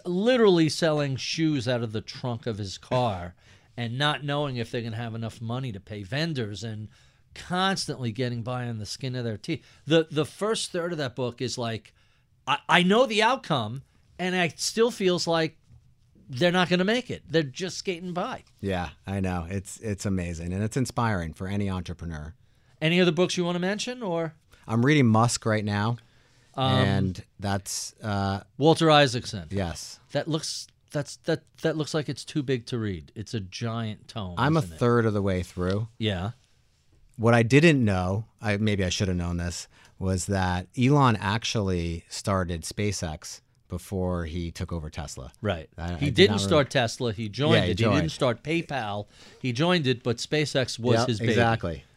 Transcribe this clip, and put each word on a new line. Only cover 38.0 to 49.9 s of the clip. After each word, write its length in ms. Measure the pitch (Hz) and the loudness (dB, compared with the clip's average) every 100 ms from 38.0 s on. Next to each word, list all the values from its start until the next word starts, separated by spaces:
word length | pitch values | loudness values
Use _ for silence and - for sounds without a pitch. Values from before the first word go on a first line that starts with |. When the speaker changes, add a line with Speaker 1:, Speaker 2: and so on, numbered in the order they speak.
| 92 101 110 - | 0 -2 -4 -6
Speaker 2:
I, 160 | 107 101 | -2 0
maybe 260 | 107 101 | 2 2
I 60 | 92 | 0
should 180 | - 98 | 0 0
have 80 | 90 | 0
known 220 | 87 87 | -2 -2
this, 300 | 87 - - _ - - | -4 -6 -12 _ -20 -6
was 260 | 92 95 95 | -2 0 0
that 420 | 95 92 90 92 - | 0 0 -2 -4 2
Elon 400 | 127 147 131 98 | 4 6 4 2
actually 840 | 98 110 - 117 95 90 85 85 - | 0 -2 -2 -2 0 0 -2 -6 -10
started 540 | - - 95 90 85 | -8 -2 0 0 -4
SpaceX 760 | - - 104 98 82 78 - - _ _ - | -6 -4 -4 -2 -6 -8 -12 -16 _ _ -12
before 560 | 87 - 95 90 87 82 | -12 -6 -4 -2 -2 -4
he 260 | 87 85 | -6 -6
took 220 | - 95 | -6 -8
over 160 | 85 76 | -6 -8
Tesla. 420 | - 73 - 62 - | -10 -10 -12 -16 -6
Speaker 1:
Right. 280 | 107 85 - - | -4 -4 -6 -10
Speaker 2:
I, 100 | 85 | -6
Speaker 1:
He 60 | |
Speaker 2:
I 40 | 85 | -2
did 180 | 143 131 | 0 6
Speaker 1:
didn't 160 | 202 | 6
Speaker 2:
not 100 | 202 | 4
Speaker 1:
start 260 | 196 156 135 | 2 2 4
Speaker 2:
re- 40 | |
Speaker 1:
Tesla. 420 | 135 113 - 120 | 0 0 -2 -4
He 160 | 98 107 | -4 -6
joined 240 | 98 151 | -2 4
Speaker 2:
Yeah, 60 | - | 4
he 40 | 90 | 4
Speaker 1:
it. 80 | 87 | 2
He 60 | 110 | 4
didn't 80 | |
Speaker 2:
joined. 180 | 95 143 | 4 2
Speaker 1:
start 320 | - 131 117 | 0 0 0
PayPal. 640 | 147 170 165 139 107 104 104 - - - | -2 -4 -2 -6 -4 -6 -8 -14 -20 -8
He 120 | 131 | -4
joined 340 | 120 170 180 | 0 4 4
it, 160 | 131 | 4